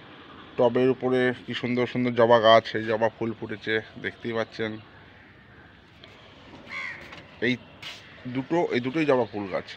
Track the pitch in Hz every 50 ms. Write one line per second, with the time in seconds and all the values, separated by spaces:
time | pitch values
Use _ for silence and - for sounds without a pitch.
0 | - - - - - - - - - - - - 123 120 120 127 127 131 127 -
1 | 123 127 127 127 127 127 120 - - - 120 - - 120 123 123 123 117 - 127
2 | 123 123 120 117 117 113 120 117 107 110 113 113 - - - 110 110 110 110 107
3 | 113 110 - - 117 117 107 - 117 110 110 101 - 107 110 110 - - - 123
4 | - - - - - 120 113 113 110 - - - 113 107 107 110 - - - -
5 | - - - - - - - - - - - - - - - - - - - -
6 | - - - - - - - - - - - - - - - - - - - -
7 | - - - - - - - - 107 123 127 117 - - - - - - - -
8 | - - - - - 127 123 131 131 - 165 170 170 - - 127 123 131 131 165
9 | 156 143 135 127 117 104 - 104 104 95 85 71 - - -